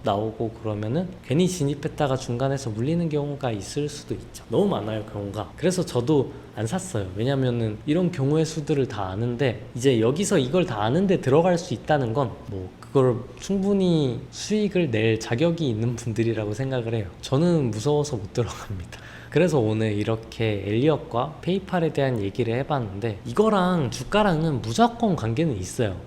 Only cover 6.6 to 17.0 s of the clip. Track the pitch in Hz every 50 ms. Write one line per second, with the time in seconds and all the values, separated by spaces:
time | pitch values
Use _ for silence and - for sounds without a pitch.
6.6 | 107 110 - 190 - - - 110 98 92 92 98 113 131 139 135 131 127 120 120
7.6 | 113 110 107 107 - - 147 175 185 170 175 - 135 139 151 160 160 156 - 160
8.6 | 147 139 156 139 131 117 - - 98 92 92 101 117 123 120 117 139 127 107 -
9.6 | - - - 123 117 139 131 113 110 117 139 160 202 - 214 170 127 123 143 185
10.6 | 180 185 113 104 104 110 127 170 196 185 190 156 - 131 127 156 165 185 180 170
11.6 | - - 123 113 - - 156 143 135 113 110 139 139 110 95 - - - 101 95
12.6 | 92 92 - - - - - 143 127 127 120 120 117 - - - - - 190 202
13.6 | 190 202 202 196 190 180 170 160 147 127 117 117 - - - - - - 202 214
14.6 | 208 202 202 185 175 139 110 107 110 113 113 110 - - 123 117 156 170 165 165
15.6 | 160 135 113 104 113 120 123 113 - 123 110 117 113 113 113 107 107 104 104 104
16.6 | 135 131 131 127 113 113 113 113